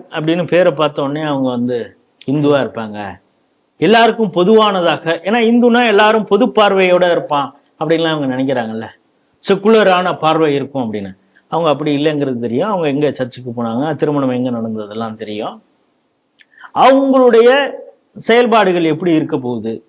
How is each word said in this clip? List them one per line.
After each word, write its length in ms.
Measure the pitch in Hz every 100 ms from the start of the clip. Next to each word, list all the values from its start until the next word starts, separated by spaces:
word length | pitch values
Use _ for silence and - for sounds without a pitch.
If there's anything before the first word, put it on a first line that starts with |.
| -
அப்படின்னு 320 | 165 156 170 165
பேரை 260 | 165 180
பார்த்த 300 | 151 151 151
உடனே 200 | 139 147 156
அவங்க 180 | 139 131
வந்து 280 | 123 123 120 107 _ _ _ -
இந்துவா 320 | 147 143 139
இருப்பாங்க, 340 | 117 - 110 104 101 92 _ _ _ _ _ -
எல்லாருக்கும் 520 | 160 226 226 226 220 175
பொதுவானதாக, 760 | 180 220 214 190 170 151 165 165
ஏன்னா 160 | 180 233 226
இந்துனா 320 | 240 240 233 240
எல்லாரும் 420 | 202 214 220 208
பொது 160 | 208 254
பார்வையோட 580 | - 208 190 185 180 175
இருப்பான் 380 | 165 - 143 135 - _ -
அப்படின்லாம் 340 | 156 165 165
அவங்க 140 | 156 139
நினைக்கிறாங்கல்ல, 520 | 127 135 127 113 110 107 - _ _ _ _
செக்குலரான 720 | - 196 196 226 190 180 180 165
பார்வை 320 | 156 160 160
இருக்கும் 300 | 139 135 139
அப்படின்னு. 280 | 117 104 98 95 _ _ _
அவங்க 160 | - 165
அப்படி 200 | 139 147 143
இல்லைங்கிறது 420 | 151 151 139 120 117
தெரியும். 240 | 120 196
அவங்க 180 | 196 156
எங்க 180 | 139 147
சர்ச்சுக்கு 400 | 131 123 127 123 117
போனாங்க, 280 | 117 113 151
திருமணம் 420 | 151 156 143 131 123
எங்க 120 | 127
நடந்ததெல்லாம் 680 | 117 113 110 104 107 113 110
தெரியும். 340 | 107 104 139 220 _ _ _ _ _ _ _ _ _ _ -
அவங்களுடைய 760 | - 226 269 269 262 247 226 240 269 269 - - - _
செயல்பாடுகள் 800 | - - 233 247 220 190 180 160
எப்படி 180 | 151 180
இருக்க 220 | 156 143 151
போகுது, 340 | 123 120 107 113